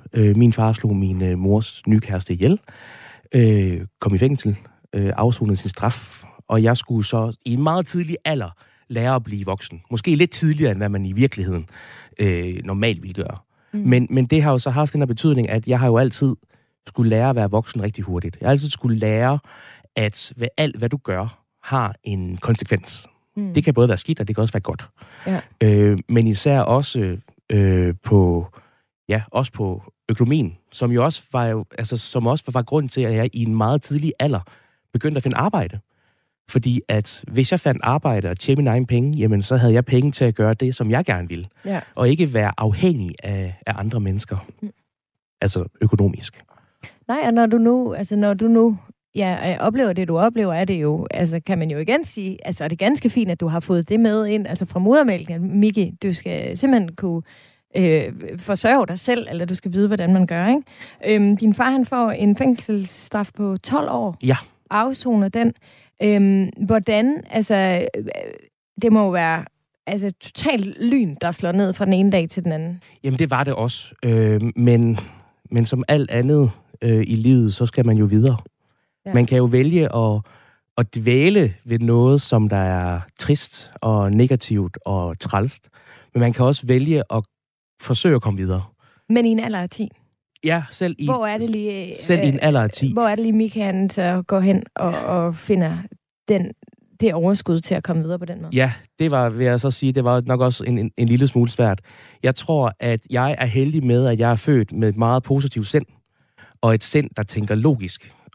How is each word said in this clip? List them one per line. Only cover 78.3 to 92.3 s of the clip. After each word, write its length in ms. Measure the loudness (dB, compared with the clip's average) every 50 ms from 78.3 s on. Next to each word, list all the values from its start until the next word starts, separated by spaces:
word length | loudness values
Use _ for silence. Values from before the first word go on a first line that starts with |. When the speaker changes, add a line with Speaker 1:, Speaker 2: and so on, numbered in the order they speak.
| 2 0 -4 -10 _ _ _ _ _ _ _ _ _ _ -6
Speaker 2:
Ja. 80 | 0 2
Speaker 1:
Man 120 | 2 2
kan 120 | 4 4 2
jo 60 | 4
vælge 520 | 4 4 4 4 4 2 2 2 0 0
at, 240 | 0 0 0 0 -2 -4 _ _ _ _ _ _ _ _ _ -4 -4
at 160 | -2 -2 -2
dvæle 580 | -2 0 2 4 4 4 4 4 4 2 2 0 -6 -6
ved 140 | -4 -2 0
noget, 440 | 2 4 4 6 6 6 4 4
som 260 | 2 2 2 2 2 2
der 80 | 2
er 440 | 0 0 0 0 -2 -2 -2 -4 -6 -8 -10 _ -6
trist 540 | -2 -2 -2 -2 -2 -8 -14 -16 -16 -18 -14 -6
og 320 | -2 0 0 2 2 2
negativt 640 | 4 4 4 4 2 0 -2 -2 -2 -2 -2 -4 -6 -10 -6
og 320 | -4 -2 -2 -2 -4 -6 -8
trælst. 480 | -6 -4 -2 -2 -2 -2 -6 -10 _ _ _ _ _ -20 -20 -20 _ _ -2
Men 60 | 0
man 120 | 0 0
kan 120 | 2 2 2
også 220 | 2 2 0 0
vælge 360 | 0 0 2 2 2 0 0 -2 -2
at 120 | -4 -4 -4 -6 _ _ _ _ _ _ _ _ _ -10
forsøge 340 | -6 -4 -2 0 2 2 2
at 60 | 2
komme 140 | 2 -2 -4
videre. 260 | -2 -2 -2 -2 -4 -4 -8 _ _ _ _ _ _ _ 0
Speaker 2:
Men 180 | 2 2 2
i 20 | 2
en 120 | 0 0
alder 180 | -2 -4 -6 -6
af 100 | -8 -8
ti? 180 | -8 -8 -10 -10 -10 _ _ _ _ _ _ _ _ _ -4
Speaker 1:
Ja, 180 | -2 -2 -2 -4 -6
selv 240 | -8 -6 -6 -6 -4 -4
i 60 | -4
Speaker 2:
Hvor 220 | -2 -2 -2 -2
er 120 | -4 -4 -4
det 120 | -4 -4
lige, 460 | -4 -4 -4 -6 -8 -8 -10 -12 -12
Speaker 1:
selv 280 | -6 -2 0 2 2 2
i 40 |
en 60 | 2